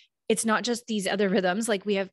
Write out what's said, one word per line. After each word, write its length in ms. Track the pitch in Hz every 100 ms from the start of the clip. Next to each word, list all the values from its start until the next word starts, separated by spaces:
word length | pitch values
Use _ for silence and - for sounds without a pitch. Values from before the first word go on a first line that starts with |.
| _ _ -
it's 180 | 220 226
not 180 | 214
just 220 | 240 233 -
these 200 | 214 185
other 220 | 196 196
rhythms. 400 | 196 185 196 226
Like, 160 | 196 208
we 100 | 196
have 140 | 190